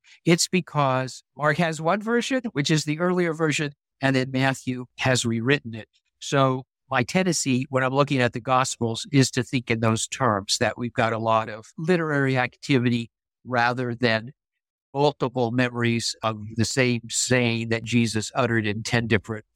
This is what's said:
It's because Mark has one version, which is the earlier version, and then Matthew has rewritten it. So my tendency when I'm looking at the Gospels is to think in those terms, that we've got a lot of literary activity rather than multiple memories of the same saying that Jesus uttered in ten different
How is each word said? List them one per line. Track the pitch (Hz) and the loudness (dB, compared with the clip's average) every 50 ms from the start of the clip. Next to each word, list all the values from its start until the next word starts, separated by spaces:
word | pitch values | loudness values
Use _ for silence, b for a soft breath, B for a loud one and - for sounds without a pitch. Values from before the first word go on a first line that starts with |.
| b b b b b | b b b b b
It's | 160 175 170 - - | 2 2 2 2 0
because | - 185 165 - - 151 143 135 127 131 131 123 - - - _ _ | -2 -2 -2 -2 -2 0 0 2 0 0 -2 -6 -10 -14 -20 _ _
Mark | 135 143 151 147 | -2 0 0 2
has | 147 175 160 160 156 | 2 0 -2 -2 -2
one | 160 165 190 214 | -2 0 0 0
version, | 202 226 240 240 226 - 269 262 247 233 | 0 0 0 0 0 0 -2 -2 -4 -4
which | - - 147 - | -4 -2 0 2
is | 160 151 - | 2 2 2
the | 151 151 156 | 0 -2 -2
earlier | 175 180 180 180 175 170 151 | 0 0 0 0 0 0 0
version, | 156 165 156 143 - 151 143 - _ _ _ _ - | 0 0 0 0 0 -4 -6 -8 _ _ _ _ -2
and | 135 135 135 | 0 2 2
then | 131 131 135 | 2 0 0
Matthew | 131 131 135 135 135 - - 131 127 127 127 - _ | 0 0 0 0 0 -2 -4 -6 -6 -6 -8 -12 _
has | - - 131 127 117 - | -2 0 2 2 2 0
rewritten | 117 113 117 113 127 143 143 - 117 110 | 0 -2 0 0 2 0 0 -2 -6 -12
it. | 110 107 - _ _ _ _ _ - | -14 -14 -18 _ _ _ _ _ -14
So | - - 151 139 135 131 131 131 131 _ _ _ _ - | -6 -2 2 2 2 2 2 -2 -8 _ _ _ _ -4
my | 131 131 123 | -2 -2 0
tendency | - - 185 185 185 156 - - 139 127 123 131 - | 0 0 0 2 2 0 0 0 0 0 0 0 -2
when | 131 131 131 | -2 0 0
I'm | 131 131 | 2 2
looking | 139 143 139 147 131 | 2 2 2 2 2
at | 123 120 | 2 0
the | - 123 | 0 -2
Gospels | 104 131 131 127 131 - - - 120 113 113 - - - | -2 0 2 2 2 0 -2 -4 -2 -2 -2 -4 -4 0
is | 147 139 127 - | 4 4 4 4
to | - 127 120 | 2 -2 -4
think | - - 131 117 - | -2 -4 -4 -2 -2
in | 117 113 | -2 2
those | 117 110 110 113 - | 2 2 2 2 -2
terms, | - - - 135 117 107 98 98 - - - | -4 -4 0 2 2 2 0 0 -2 -2 0
that | 120 107 - | 0 -2 -2
we've | - 123 117 - | -4 -8 -4 0
got | - 117 113 | 0 0 0
a | 117 | 0
lot | 113 113 113 110 110 110 113 | 0 0 2 0 0 0 -4
of | 107 110 110 - - | -10 -14 -16 -16 -14
literary | - 160 160 180 165 160 156 147 143 139 135 131 | -6 0 0 0 2 2 0 0 0 0 0 0
activity | 127 123 123 - _ - - 143 127 120 123 120 120 117 - _ _ _ _ _ _ - | 0 0 -2 -4 _ -2 2 2 2 4 2 0 -2 -4 -8 _ _ _ _ _ _ -10
rather | 117 123 120 117 120 123 127 127 123 117 | -4 0 0 2 2 0 -2 -4 -6 -4
than | 110 123 117 110 110 113 127 - _ _ _ _ _ _ _ _ _ _ _ - | 0 2 2 2 0 -2 -6 -18 _ _ _ _ _ _ _ _ _ _ _ -2
multiple | 139 147 151 143 - 147 127 - 127 123 113 | 0 2 2 2 0 -4 -2 0 0 0 0
memories | 117 127 127 123 120 120 117 117 117 117 - - - - - | 2 2 0 0 0 0 0 0 0 0 -2 -4 -6 -4 -4
of | 110 110 107 107 107 113 | -4 -4 -4 -8 -6 -2
the | 117 110 | -2 -2
same | - - 139 127 123 120 117 117 113 | 0 2 2 2 2 0 -2 -4 -6
saying | - - - - 127 127 120 117 117 113 113 113 | -4 -4 0 2 2 2 2 2 0 -2 -2 -2
that | 113 113 113 | -4 -4 -2
Jesus | 107 117 120 117 110 104 110 104 - - | 0 2 2 2 2 0 -4 -4 -4 -2
uttered | 143 123 113 117 113 107 | 0 0 2 2 0 0
in | 107 101 113 110 | -2 -4 -4 -4
ten | - - 117 117 | -2 0 0 2
different | 110 113 98 - - 110 107 - _ - | 2 0 0 0 -2 -10 -12 -12 _ -10